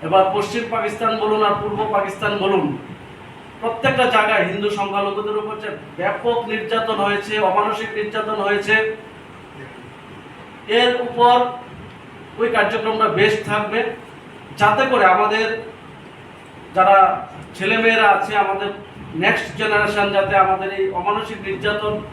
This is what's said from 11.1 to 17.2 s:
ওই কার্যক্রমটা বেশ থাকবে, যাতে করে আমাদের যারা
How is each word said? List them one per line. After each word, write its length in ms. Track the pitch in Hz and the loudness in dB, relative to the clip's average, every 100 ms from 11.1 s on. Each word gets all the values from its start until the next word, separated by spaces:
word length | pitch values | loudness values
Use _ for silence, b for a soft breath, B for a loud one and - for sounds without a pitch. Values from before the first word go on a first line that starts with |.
| 240 240 247 247 - - - - - - - - - | 4 6 6 4 -2 -14 -16 -16 -18 -20 -18 -18 -2
ওই 80 | 233 226 | 0 2
কার্যক্রমটা 520 | 208 220 214 220 214 180 | 0 0 -2 0 0 4
বেশ 140 | 208 214 208 | 2 2 -2
থাকবে, 300 | 208 180 220 - - - - - - - - | -2 -2 -2 -4 -6 -14 -20 -20 -20 -18 2
যাতে 220 | 208 214 262 | 4 4 4
করে 140 | 247 185 185 | 6 6 6
আমাদের 300 | 208 214 220 - - - - - - - - - - - - 190 | 4 2 0 -2 -8 -16 -18 -20 -20 -20 -20 -20 -20 -20 -6 4
যারা 220 | 190 196 185 - | 6 8 6 2